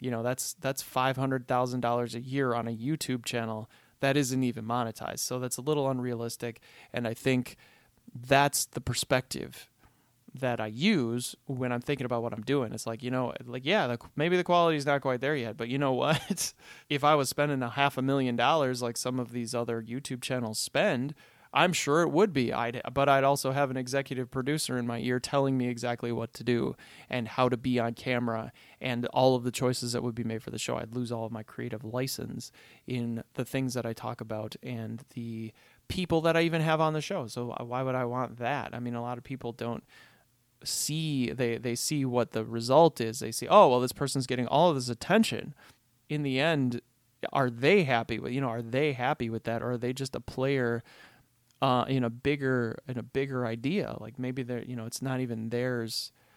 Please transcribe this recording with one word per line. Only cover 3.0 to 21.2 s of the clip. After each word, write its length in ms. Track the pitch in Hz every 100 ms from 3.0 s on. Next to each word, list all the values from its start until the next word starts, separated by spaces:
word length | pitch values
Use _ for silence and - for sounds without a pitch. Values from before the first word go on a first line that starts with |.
| - 127
channel 440 | - 120 113 110 113 - _ _
that 160 | 135 143
isn't 280 | 127 131
even 200 | 127 117
monetized. 540 | 110 120 113 - - -
So 220 | - 127
that's 160 | 123 -
a 40 |
little 300 | 131 147 135
unrealistic, 680 | 131 123 117 117 - 120 - - - -
and 140 | - 117
I 40 |
think 440 | 113 135 127 123 - - _ _ _ -
that's 500 | 120 123 139 143 -
the 160 | - 120
perspective 880 | 123 123 - 127 - 65 - - - _ _ _ _ _ -
that 260 | 131 127 117
I 60 | 110
use 680 | 113 196 185 117 120 120 - -
when 260 | 127 127
I'm 80 | 120
thinking 240 | 120 139
about 180 | 123 120
what 100 | 117
I'm 100 | 113
doing. 300 | 113 139 113
It's 140 | 113 117
like, 160 | 113
you 80 | 123
know, 220 | 127 123 -
like, 220 | 123 127 135
yeah, 200 | 208 131
the, 120 | 120 -
maybe 220 | - 165 180
the 80 |
quality's 420 | 175 175 170 156 139
not 140 | 143
quite 200 | 135 123
there 140 | 135
yet, 220 | 151 117 110
but 120 | 117
you 100 | 139
know 140 | 139
what? 640 | 127 131 156 - 180 - -
<laughs> 300 | - - -
If 140 | 143
I 120 | 147 151
was 120 | 131
spending 340 | - 147 135
a 80 | 120
half 280 | 143 139 -
a 40 |
million 340 | 131 139 127 120
dollars 440 | 127 160 131 123
like 160 | 120 117
some 220 | 127 127
of 140 | 117
these 220 | 120 113
other 280 | 120 120 113
YouTube 400 | 110 123 - 127
channels 360 | - 127 113 110
spend, 560 | - 139 196 127 139 -